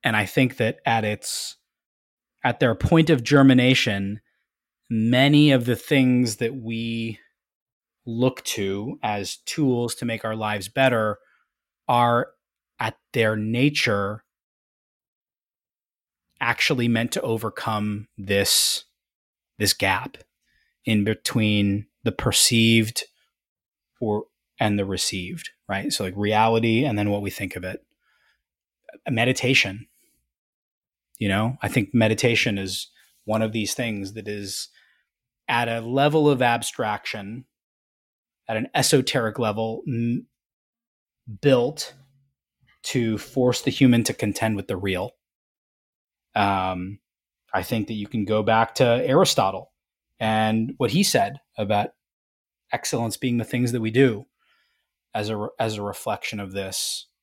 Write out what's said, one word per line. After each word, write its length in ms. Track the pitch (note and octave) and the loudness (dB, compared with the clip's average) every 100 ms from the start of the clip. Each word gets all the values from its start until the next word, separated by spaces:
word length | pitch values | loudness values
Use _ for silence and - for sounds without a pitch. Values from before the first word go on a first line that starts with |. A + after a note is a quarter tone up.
And 140 | C3 A2 | 0 0
I 100 | G2 | 0
think 300 | - C3 - | 2 2 2
that 240 | A2 - | -2 -2
at 200 | - A2+ | -2 0
its, 520 | G#2+ G#2+ - - - - _ _ _ _ _ _ _ _ | 0 -4 -6 -8 -10 -14 _ _ _ _ _ _ _ _
at 160 | B2+ A#2+ | -4 2
their 160 | B2+ | 0
point 340 | A2+ - E3+ D#3 | 2 2 4 6
of 140 | D3 | 2
germination, 1000 | A#2 C#3+ C3+ B2+ B2+ B2+ - G2 G2 G#2 _ _ _ _ _ _ _ | 4 8 8 8 6 4 2 -2 -4 -8 _ _ _ _ _ _ _
many 640 | A2+ A2+ B2+ C#3 D3 D3 | 0 2 4 6 6 6
of 120 | C3+ | 6
the 120 | A#2+ A#2+ | 2 -2
things 600 | - C#3 B2+ B2 A#2+ G#2+ | 0 2 4 4 2 -2
that 200 | A#2 C3+ | -6 -6
we 640 | A2+ A2+ A#2 A#2 A2+ A2 _ _ _ _ _ _ _ _ | -8 -6 -6 -6 -6 -8 _ _ _ _ _ _ _ _
look 380 | - A2+ B2+ B2+ | -10 0 0 0
to 560 | - - G2 G2 A2 C#4+ | -8 -4 -4 -4 -6 -6
as 340 | A2+ G#2 F#2 - - | -4 -4 -6 -10 -10
tools 480 | - C#3+ B2 A#2+ - | -2 0 0 -2 -6
to 80 | |
make 200 | A#2+ A2+ | -6 -6
our 100 | A2 | -6
lives 340 | A2 G#2+ G#2 F#2 | -4 -4 -4 -6
better 500 | - C3+ A#2+ G#2+ G#2 _ _ _ _ _ _ - | 0 2 2 -2 -4 _ _ _ _ _ _ -2
are 420 | A#2+ A#2+ A#2+ - _ _ _ _ _ | 2 4 2 -2 _ _ _ _ _
at 160 | A2+ - _ | -8 -8 _
their 240 | C3 A2 G#2+ | 0 0 0
nature 880 | G#2+ A#2 C#3+ D3 - G2+ G2 G#2+ _ _ _ _ _ _ _ _ _ _ _ _ _ _ _ _ _ _ _ _ _ _ | -4 0 0 2 -2 -2 -4 -8 _ _ _ _ _ _ _ _ _ _ _ _ _ _ _ _ _ _ _ _ _ _
actually 480 | A#2+ A#2 - B2+ A#2+ | -2 0 0 2 2
meant 240 | A2+ A#2 | 2 0
to 100 | - | -4
overcome 840 | B2 A2+ G#2+ - - G#2+ G#2 G#2 G#2+ - | -2 -2 -4 -6 -4 -4 -4 -6 -10 -14
this, 680 | G2 G2+ G2 - - - - _ _ _ _ _ _ _ | -2 0 2 2 0 -2 -8 _ _ _ _ _ _ _
this 140 | G2+ | -2
gap 460 | - F#2+ F#2 F2+ - _ _ _ _ _ _ | 0 0 0 -4 -18 _ _ _ _ _ _
in 200 | - G#2+ | 0 0
between 840 | G2+ G#2+ - - G#2+ G#2 G2+ G2+ G#2+ _ | 2 -2 -2 0 0 2 0 -2 -6 _
the 80 | A#2+ | -6
perceived 920 | - B2 - - A#2 A2+ A2+ A2 - - _ _ _ _ _ _ _ _ _ | -2 -2 2 2 4 4 4 2 -4 -12 _ _ _ _ _ _ _ _ _
or, 240 | A2+ G#2 - _ _ _ | -4 -4 -6 _ _ _
and 180 | G#2+ G2+ | -2 0
the 80 | |
received, 680 | G2 F#2+ - F#2+ F2+ F2 - _ - | -2 -4 -4 -4 -8 -10 -14 _ -8
right? 240 | G2 G2 | -6 -4
So, 100 | - | -6
like, 120 | F#2+ F#2+ | -6 -2
reality 680 | G#2 G#2+ A2+ A2+ A2+ A2+ | 0 4 4 4 2 2
and 140 | C#3+ G#2 | 0 0
then 120 | G#2 | -2
what 120 | G2+ | -2
we 80 | G2+ | -4
think 240 | - G2 | -8 -10
of 80 | - | -8
it. 220 | F#2 F#2 _ _ _ _ _ _ _ _ _ _ - - - | -10 -12 _ _ _ _ _ _ _ _ _ _ -20 -14 -4
Meditation. 800 | A#2 A#2+ B2+ B2 C3+ G2 G2+ - _ _ _ _ _ _ _ _ _ _ _ _ _ | 0 0 0 2 2 0 -4 -16 _ _ _ _ _ _ _ _ _ _ _ _ _
You 100 | G#2 | -2
know, 280 | G2 A2+ C3 | 0 0 -2
I 60 | - | -2
think 260 | - G#2 | 0 2
meditation 640 | A#2+ A2 A2 B2 A2+ - G2+ | 2 4 4 2 2 0 -2
is 320 | F#2+ F#2+ - _ _ _ | -4 -8 -10 _ _ _
one 180 | - A2 | -4 -2
of 100 | A2 | -2
these 220 | A2 G#2 | -2 -4
things 400 | - A#2 G#2 F#2+ | -4 -6 -6 -8
that 120 | A2 G#2 | -12 -10
is 420 | G#2 G2+ - - _ _ _ _ _ _ _ - | -10 -8 -10 -12 _ _ _ _ _ _ _ -4
at 220 | A#2+ A#2+ | -2 -2
a 120 | A#2 | -4
level 480 | A2+ C3 C#3+ D#3 D3 | -4 0 2 4 2
of 140 | C3+ | 4
abstraction, 1000 | B2 A#2 - - A2 G#2 - A2 G2+ A#2 - _ _ _ _ _ _ _ _ _ - | 2 0 -4 -6 -4 -4 -8 -12 -10 -14 -16 _ _ _ _ _ _ _ _ _ -6
at 80 | A2 | -6
an 120 | B2 | -4
esoteric 640 | - B2+ C#3 B2+ C3+ A2+ G#2+ | -2 2 2 2 -2 -2 -2
level, 440 | A2 G#2 A2+ A2 - | -2 -2 -6 -6 -6
m-, 400 | A#2 A#2 A#2+ - _ _ _ _ _ _ _ _ _ - G#2 | -4 -2 -4 -6 _ _ _ _ _ _ _ _ _ -18 -2
built 540 | C#3+ B2+ A#2+ D3+ - - _ _ _ _ _ _ _ _ | 2 2 0 -4 -14 -14 _ _ _ _ _ _ _ _
to 360 | - C3 A#2 G#2+ | -4 -2 0 -2
force 440 | - - B2 A#2+ | -4 0 2 2
the 80 | - | -4
human 320 | - C3 A#2+ | 4 6 6
to 100 | A2 | 2
contend 440 | - G#2 G2 A2+ G#2 | -2 -4 -2 -2 -2
with 100 | F#2+ | -4
the 100 | F#2+ | -4
real. 360 | G2 F#2 G2 _ _ _ _ _ _ _ _ _ _ _ _ | -2 -4 -6 _ _ _ _ _ _ _ _ _ _ _ _
Um, 640 | G#2+ G2+ G2 F#2 F2+ F#2 G2+ _ _ _ _ _ | 0 0 0 -2 -6 -8 -12 _ _ _ _ _
I 80 | F#2+ | -6
think 240 | - A#2 G2+ | -4 -4 -4
that 60 | |
you 140 | A2 G2+ | -6 -6
can 160 | A2+ | -4
go 180 | G2+ G#2+ | -2 0
back 340 | G#2+ A2 A2+ - | 2 2 2 2
to 80 | |
Aristotle 880 | B2 A#2+ C3 C#3 - - G2 F#2+ - _ _ _ _ _ | 2 4 4 4 4 2 0 -2 -14 _ _ _ _ _
and 560 | A2+ A2 A2 A2 A2+ C#3+ | -2 0 2 0 -2 -2
what 120 | A#2+ | 0
he 120 | C#3 | 2
said 380 | G3+ A#2+ G2+ C#3+ _ - | 2 2 0 -4 _ -8
about 320 | G2+ G#2 G2+ _ _ _ _ _ _ _ _ | -2 0 -2 _ _ _ _ _ _ _ _
excellence 440 | A#2 - C3+ A#2 - | -8 -4 -4 -4 -4
being 200 | C3 A#2+ | -2 -2
the 80 | |
things 280 | A2 B2 B2 | -2 -2 -2
that 80 | A#2+ | -2
we 100 | A2 | 0
do 360 | A2+ C3+ G#2 - _ _ _ _ _ _ _ _ | 4 4 2 -10 _ _ _ _ _ _ _ _
as 140 | A2 G#2 | -6 -6
a 80 | G#2+ | -6
re-, 120 | G#2+ - | -8 -4
as 160 | A2+ G#2+ | -4 -4
a 60 | |
reflection 580 | G2+ F#2+ - G2+ - G#2+ | -8 -8 -6 -6 -8 -10
of 120 | G2 | -8
this. 540 | G2 F#2+ F#2 - - - _ | -8 -6 -6 -6 -8 -12 _